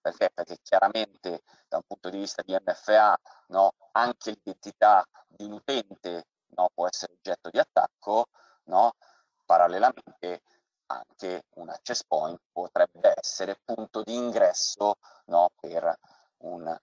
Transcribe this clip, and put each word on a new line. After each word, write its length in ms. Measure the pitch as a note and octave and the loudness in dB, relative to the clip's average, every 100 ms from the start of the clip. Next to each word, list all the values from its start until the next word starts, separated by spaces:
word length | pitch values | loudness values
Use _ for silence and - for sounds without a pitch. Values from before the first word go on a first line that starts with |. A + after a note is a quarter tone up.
Perché? 300 | E2 E2 F#2+ | -8 -2 -2
Perché 240 | - E2+ F2+ | -2 -12 -12
chiaramente 840 | - F#2+ G2 A2+ G#2+ _ F#2 E2+ _ _ _ | -2 2 2 0 -6 _ -10 -10 _ _ _
da 120 | E2+ | -8
un 60 | - | -8
punto 240 | G2+ F#2+ | -14 -10
di 80 | G2 | -10
vista 240 | G2+ - | -8 -10
di 100 | - | -6
M 200 | F#2+ - | -4 -4
F 160 | F2+ - | -6 2
A, 300 | G#2+ G#2+ F#3 _ - _ | 4 4 2 _ -20 _
no, 240 | F#2 G2 - _ | 2 2 2 _
anche 400 | A2 A#2+ - - | -2 -2 -4 -10
l'identità 720 | G#2+ - F#2 G2+ - G#2+ G2 - _ _ | -12 -14 -14 -16 2 6 6 2 _ _
di 180 | _ | _
un 80 | G#2 | -14
utente, 760 | G#2 - C3+ G2 F#2+ F2+ F2 - _ _ | -12 -6 -6 -6 -12 -10 -10 -12 _ _
no, 200 | - F2+ | -2 -2
può 120 | - F2+ | 0 -4
essere 280 | - F#2 | -4 -12
oggetto 340 | F2+ - F2 F2 | _ -8 -8 -4
di 100 | - | -2
attacco, 680 | - - - _ - G#2+ A#2 _ _ _ | 2 2 0 _ -2 0 0 _ _ _
no? 280 | _ F#2 A#2 - _ _ _ _ _ | _ 2 2 2 _ _ _ _ _
Parallelamente 960 | E2+ F2 F#2 A#2+ - - - F2+ F2 _ _ _ _ _ | 4 4 4 0 0 -18 -14 -10 -10 _ _ _ _ _
anche 600 | C2 - _ F#2 F2+ - | -12 -12 _ -8 -8 -12
un 160 | - E2 | -20 -16
access 340 | E2+ - A#2+ | -16 -8 -8
point 340 | - D#2 D#2 F2 _ | -4 -4 -4 -8 _
potrebbe 640 | - F2+ - F2 _ G#2 - | -12 -6 0 0 _ 2 2
essere 420 | - - F#2+ G2 | -6 -8 -8 -8
punto 380 | - A2+ A2 A2 | -10 -10 -8 -10
di 120 | G#2+ | -8
ingresso, 840 | A#2+ B2 A#2 F#2 - - - G#2 G#2 _ _ - | -6 -4 2 2 2 -4 0 -2 -2 _ _ 0
no, 240 | E2+ F2+ _ | 2 2 _
per 400 | D#2 E2 E2 E2 _ _ _ _ | -8 -4 -2 -4 _ _ _ _
un 360 | E2 F2 E2 D#2+ | -14 -12 -10 -12